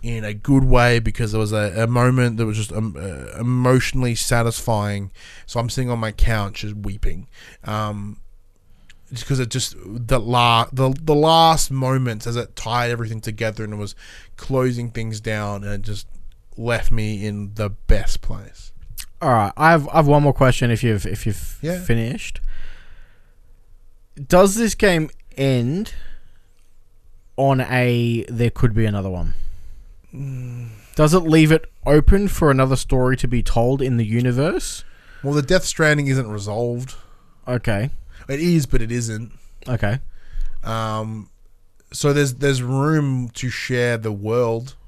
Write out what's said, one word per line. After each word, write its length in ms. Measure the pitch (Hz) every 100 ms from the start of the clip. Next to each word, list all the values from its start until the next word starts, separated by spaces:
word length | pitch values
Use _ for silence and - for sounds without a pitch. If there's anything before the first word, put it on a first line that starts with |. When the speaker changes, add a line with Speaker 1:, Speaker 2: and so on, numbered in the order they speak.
Speaker 1:
in 220 | 117 113
a 100 | 107
good 300 | 104 - 135
way, 340 | 131 123 120 117
because 320 | 110 - 110
there 60 | 110
was 120 | 104
a, 200 | 107 104 95
a 40 | 117
moment 500 | 120 123 127 120 113
that 80 | 113
was 100 | 107
just, 160 | 104
um, 240 | 107 110 69
uh, 400 | 95 69 64 -
emotionally 760 | 120 127 127 127 - 131 123 117
satisfying. 960 | - 120 117 - - 107 104 101 98 - - - -
So 140 | 120
I'm 100 | 120
sitting 180 | - 123
on 120 | 117
my 100 | 110
couch 500 | - 113 110 98 -
just 120 | 107
weeping. 540 | 104 101 95 107 95 - - - -
Um, 560 | 107 107 107 104 104 - - - - _ _ - - - -
just 120 | 120 -
'cause 120 | 131
it 120 | 117
just, 260 | 127 - - 90
the 320 | 120 113 120
la-, 480 | 110 123 120 117 117
the, 180 | 131 131 135
the 140 | 156
last 560 | 147 160 165 165 156 -
moments 560 | 135 127 131 123 107 120
as 80 |
it 220 | 117 107 -
tied 340 | 113 120 120
everything 300 | 117 110 113
together 420 | 113 107 110 104
and 100 | 107
it 40 | 107
was 180 | 104 - - - - -
closing 540 | - 131 127 120 120
things 300 | 117 113 107
down, 420 | 110 107 104 101
and 100 | 101
it 80 | 101
just 260 | 110 104 - - - - - -
left 360 | 117 113 -
me 320 | 110 107 104 107
in 260 | 104 101
the 140 | 104 104
best 500 | 98 - 107 - -
place. 520 | - - - - - - - - - -
Speaker 2:
All 80 | 156
right, 220 | 117 101 -
I 140 | 156
have, 180 | 165 143
I 80 | 160
have 100 | 143
one 160 | 147
more 100 | 147
question. 360 | - 131 - 120
If 120 | 113
you've, 220 | 120 104 -
if 200 | 98 110
you've 320 | 92 - -
Speaker 1:
Yeah. 160 | 151 180
Speaker 2:
finished, 600 | 180 117 113 - - - - - - - - - - - - - - - - - - - - - 135
does 260 | 180 196 220
this 180 | 226
game 360 | - 208 170 156 - - -
end 580 | 139 127 120 175 226 - - - - - _ _ - - - - - - - -
on 240 | 139 131
a 600 | - 127 123 120 120 117 -
"there 220 | 117 117
could 240 | - 123
be 100 | 104 110
another 240 | 101 95
one"? 240 | 90 85 - - - - - - - -
Speaker 1:
Mm. 540 | 131 135 127 123 120 117 107 -
Speaker 2:
Does 180 | - 151
it 60 | 180
leave 300 | 160 160 156
it 200 | 160 - -
open 440 | - 151 - 196 196
for 220 | - 156
another 260 | 135 131 131
story 400 | - 131 127 131
to 100 | 127
be 160 | 120
told 400 | - 117 120 135
in 140 | 131 120
the 80 | 107
universe? 800 | 117 127 123 160 349 - - - - - -
Speaker 1:
Well, 100 | 139
the 80 | 147
Death 220 | 135 185
Stranding 420 | - - 156 151 139
isn't 220 | 131 110
resolved. 640 | 107 101 104 120 120 127 - - - - - -
Speaker 2:
Okay. 420 | 123 123 101 127 - - - -
Speaker 1:
It 100 | 139
is, 240 | 175 165 123
but 140 | 123
it 120 | 113
isn't. 400 | 120 113 110 120 - - - -
Speaker 2:
Okay. 300 | 117 104 123 - - - - - -
Speaker 1:
Um, 680 | 113 113 110 110 110 110 - _ - - _ _ _
so 200 | - 143
there's, 220 | 143 139
there's 280 | 120 143 131
room 640 | 123 135 147 156 143 127 123
to 180 | - 127
share 460 | - - 123 120 113
the 140 | 107
world. 640 | 101 107 120 117 113 131 -